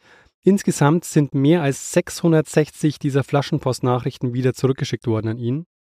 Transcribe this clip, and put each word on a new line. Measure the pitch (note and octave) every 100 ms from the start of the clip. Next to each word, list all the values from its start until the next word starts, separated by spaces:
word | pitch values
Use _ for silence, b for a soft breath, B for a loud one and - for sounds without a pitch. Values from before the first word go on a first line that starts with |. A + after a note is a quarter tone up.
| b b b b
Insgesamt | F#3 G3 - - C#3+ E3+
sind | - D#3+ C#3+
mehr | C#3 C#3 F3
als | C#3 C3 -
sechshundertsechzig | F3+ - - E3+ D#3+ D3 - D3+ - D#3 -
dieser | D3 C3+
Flaschenpostnachrichten | - C#3+ - D3+ C3 B2 B2+ B2 C3 - B2+
wieder | B2 B2+
zurückgeschickt | - C3 C3 C#3 A#2+ -
worden | A2 A2
an | A#2
ihn. | A#2+ C#3+ E3+ _